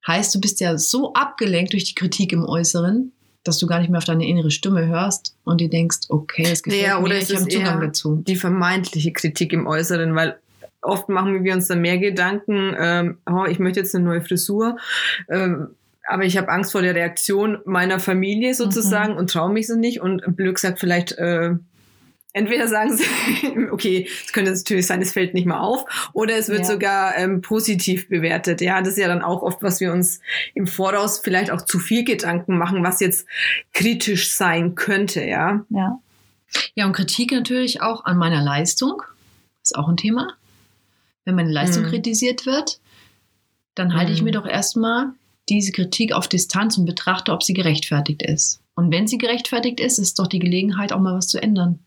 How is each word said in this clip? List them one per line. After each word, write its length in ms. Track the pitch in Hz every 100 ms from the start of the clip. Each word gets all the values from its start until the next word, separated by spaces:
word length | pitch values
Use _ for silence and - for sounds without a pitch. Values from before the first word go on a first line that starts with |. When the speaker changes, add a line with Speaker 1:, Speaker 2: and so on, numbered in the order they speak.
| -
Speaker 1:
Heißt, 280 | 170 202
du 60 | 196
bist 200 | 202 -
ja 180 | 180 160
so 360 | 156 247 285
abgelenkt 580 | 254 285 - 214 175 185
durch 120 | 202
die 100 | 165
Kritik 380 | - 185 - 190
im 120 | 170
Äußeren, 680 | 165 165 170 175 175 220 254 _ _ _
dass 160 | - 165
du 80 | 170
gar 140 | 170
nicht 100 | 170
mehr 80 | 175
auf 60 |
deine 220 | 160 165 165
innere 240 | 175 156
Stimme 340 | 147 196 190 165
hörst 480 | 165 196 190 - _
und 160 | - 170
dir 80 | 165
denkst, 300 | 165 170 - -
okay, 340 | 151 151 - 165
es 140 | 170
gefällt 200 | - 202
Speaker 2:
Ja, 160 | 196 196
Speaker 1:
mir, 60 | 180
Speaker 2:
oder 100 | 196
Speaker 1:
ich 80 |
Speaker 2:
es 100 | 190
Speaker 1:
hab 120 | 190 180
Speaker 2:
ist 40 |
Speaker 1:
Zugang 280 | 180 190 165
Speaker 2:
eher 60 | 156
Speaker 1:
dazu. 340 | 151 156 156 165
Speaker 2:
die 100 | 185
vermeintliche 760 | 185 185 175 - 175 165 156
Kritik 400 | 160 160 147 165
im 140 | 165 -
Äußeren, 480 | 156 170 175 165
weil 240 | 160 165 - _ _ - _
oft 280 | - 190 -
machen 340 | 190 190 190
wir 100 | 185
uns 120 | 185 180
dann 140 | 175
mehr 180 | 170 180
Gedanken, 760 | 202 180 180 202 202 202 190 -
ähm, 400 | 170 175 175 - -
oh, 180 | 180 190
ich 100 | 170
möchte 220 | 185 185
jetzt 140 | 185 185
eine 80 |
neue 180 | 175 170
Frisur, 540 | 165 180 - 202 226 233 - - - - -
ähm, 420 | 180 185 175 156 - _ _ -
aber 160 | 185
ich 120 | 185 190
hab 120 | 185
Angst 220 | 175 185
vor 120 | 202
der 120 | 180
Reaktion 640 | 170 170 170 - 196 214 208
meiner 340 | - 185 185 190
Familie 560 | 190 185 190 208 247
sozusagen 600 | 254 220 196 202 208 214
Speaker 3:
Mhm. 40 | 180
Speaker 2:
und 120 | 180
traue 220 | 170 170
mich 140 | 214 220
so 80 | 226
nicht 240 | 233 240
und 220 | 185 185 180 170
blöd 180 | 190
gesagt 240 | 185 190 180
vielleicht... 400 | 180 175 175 -
Äh, 360 | 170 170 170 175 - _ _ _ _ _ _
entweder 360 | 196 220 302 233
sagen 260 | 214 220 226
sie, 80 |
<laughs> 680 | 330 - - 240 277 226 226
okay, 340 | 202 - 185 185 -
es 80 | -
könnte 200 | - 190
natürlich 340 | 185 - 196 180
sein, 140 | 180
es 100 | 185
fällt 200 | - 180
nicht 120 | 180 175
mehr 140 | 160
auf, 240 | 185 254 - - -
oder 240 | - 220 220
es 120 | 220
wird 120 | 202
Speaker 3:
Ja. 40 | 180
Speaker 2:
sogar, 500 | 202 196 196 190 180
ähm, 240 | 185 190
positiv 680 | 185 220 220 196 180 185 185
bewertet. 520 | 175 165 165 170 165
Ja, 180 | 180 190
das 100 | 185
ist 80 | 180
ja 100 | 185
dann 140 | 175
auch 200 | 170 175
oft, 200 | - 180
was 160 | 202 180
wir 100 | 185
uns 280 | 170 180 - - - -
im 140 | - 180
Voraus 500 | - 190 202 208 208
vielleicht 320 | - 185 202
auch 120 | 175
zu 180 | - 180
viel 240 | - 226
Gedanken 520 | 240 214 160 175 175 180
machen, 260 | 170 190
was 160 | 175 180
jetzt 260 | 190 - - - - - -
kritisch 640 | - 220 233 - 190 - -
sein 380 | 185 165 170 175
könnte, 480 | - 196 202 185
ja. 400 | - - 165 202 208
Speaker 3:
Ja. 280 | 202 190 254 _ _ _ _ _ - - -
Speaker 1:
Ja, 100 | 196
und 60 |
Kritik 400 | 185 190 - 240
natürlich 480 | 262 240 254 254 247
auch 220 | 226 226
an 140 | - 180
meiner 240 | 165 160
Leistung, 600 | 143 143 170 - 262 392 - - _ _ _ _
ist 100 | - -
auch 120 | 147
ein 80 | 170
Thema. 380 | 214 226 349 - _ _ _ _ _ _ _ _
Wenn 100 | -
meine 160 | 185 165
Leistung 320 | 151 147 175
Speaker 2:
Mhm. 40 | 160
Speaker 1:
kritisiert 580 | 214 233 220 247 247 -
wird, 320 | 269 320 - _ - - _ _ _ _ _ _
dann 200 | - 180
halte 180 | 165 175
ich 60 | 165
Speaker 2:
Mhm. 60 | 220
Speaker 1:
mir 60 |
doch 140 | 214 -
erstmal 600 | - 202 233 226 233 269 262 _ _ -
diese 240 | 208 196
Kritik 400 | 190 185 - 220
auf 160 | - -
Distanz 480 | 180 - 190 220 214
und 80 | 170
betrachte, 460 | 180 - 185 -
ob 100 | 165
sie 100 | -
gerechtfertigt 680 | 185 175 147 - 147 147 151
ist. 380 | - 156 - - _
Und 180 | - 175
wenn 140 | 165 214
sie 100 | 240
gerechtfertigt 640 | 233 240 247 240 240 240
ist, 180 | 247 254
ist 200 | 190 -
doch 80 | 185
die 120 | 185
Gelegenheit, 520 | 175 180 196 190 202
auch 80 | -
mal 140 | 190
was 140 | 185 185
zu 120 | -
ändern. 380 | 220 202 175 170